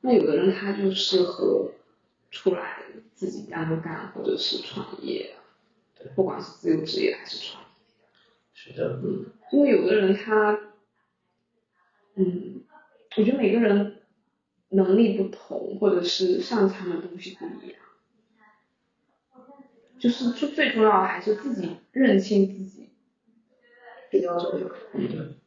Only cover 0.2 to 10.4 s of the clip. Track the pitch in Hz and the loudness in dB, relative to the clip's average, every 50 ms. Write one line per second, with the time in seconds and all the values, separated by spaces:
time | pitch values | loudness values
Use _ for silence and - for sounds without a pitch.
0.2 | - - 147 165 180 190 190 - 196 202 196 202 196 190 190 190 - - 196 185 | 4 4 2 2 2 2 0 0 -4 -6 -4 0 0 -2 0 -2 -4 0 2 2
1.2 | 180 180 - - - - - - - - - - _ _ _ _ _ _ _ _ | 0 0 -2 -2 0 0 2 0 0 -4 -8 -14 _ _ _ _ _ _ _ _
2.2 | _ _ - - - 190 185 175 - - - - - - - - - _ _ _ | _ _ -20 -2 -2 0 0 0 -6 -10 -12 -14 -16 -18 -20 -20 -20 _ _ _
3.2 | - - - - - - 165 165 160 160 160 160 160 165 160 - - - - - | -10 -8 -8 -10 -14 -10 -8 -6 -4 -2 -4 -4 -4 -8 -10 -10 -12 -14 -12 -6
4.2 | - - - - - - - - - - - - - - - - - 67 - - | -4 -4 -2 -2 -2 -4 -6 -6 -8 -10 -12 -12 -12 -12 -14 -12 -8 -8 -6 -6
5.2 | - - - - _ _ _ _ _ _ _ _ _ _ _ _ - - - - | -8 -12 -16 -20 _ _ _ _ _ _ _ _ _ _ _ _ -20 -12 -4 -2
6.2 | 190 - - - - - - _ - 175 160 156 - - - - - - - - | -2 -2 -2 -8 -12 -14 -16 _ -2 0 0 0 0 -4 -6 -2 -2 -2 -2 -4
7.2 | - - - - - - - - - _ _ _ _ _ _ _ _ _ _ _ | -10 -14 -14 -14 -12 -14 -16 -18 -20 _ _ _ _ _ _ _ _ _ _ _
8.2 | _ _ _ _ _ _ _ - - - - 127 - - - - - - - - | _ _ _ _ _ _ _ -20 -20 -20 -8 -6 -6 -4 -4 -4 -4 -6 -6 -6
9.2 | - - - _ _ - - 285 285 269 226 196 - 180 196 214 196 190 196 202 | -8 -12 -18 _ _ 0 2 4 6 6 6 4 4 4 4 4 4 4 2 0
10.2 | - 220 214 214 | 0 0 2 2